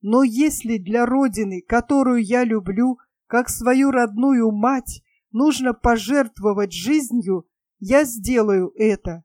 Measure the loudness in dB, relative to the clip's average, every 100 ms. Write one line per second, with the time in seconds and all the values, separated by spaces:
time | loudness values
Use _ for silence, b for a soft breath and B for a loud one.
0 | 2 2 2 2 0 -2 -6 -6 -2 -2
1 | 0 0 0 -2 -6 -6 -2 -2 0 0
2 | 2 0 0 0 0 -2 -2 -2 -2 -2
3 | b _ _ -2 -2 -4 0 2 4 2
4 | 0 0 2 4 2 2 0 -2 -6 -16
5 | _ _ _ 0 0 2 -2 0 0 0
6 | 0 0 0 -2 -2 -2 -4 -6 0 0
7 | 0 -4 -2 -4 -6 _ _ _ 0 2
8 | 2 -4 0 2 2 2 0 0 0 0
9 | -6 -10